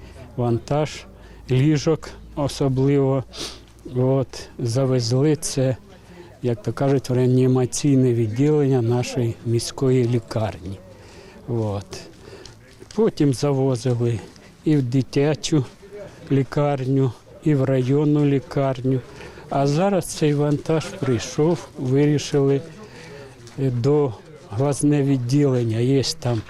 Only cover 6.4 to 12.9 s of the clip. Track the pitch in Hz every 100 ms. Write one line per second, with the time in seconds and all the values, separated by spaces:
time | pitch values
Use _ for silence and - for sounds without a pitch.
6.4 | 123 113 - 110 139 135 - 127 127 127
7.4 | 127 127 123 - 147 135 131 117 113 110
8.4 | 147 151 139 131 117 123 120 - 117 -
9.4 | 117 117 - - 131 127 117 120 - 113
10.4 | 107 85 85 98 - - - - - -
11.4 | - 117 107 101 - - - - - -
12.4 | - - - - -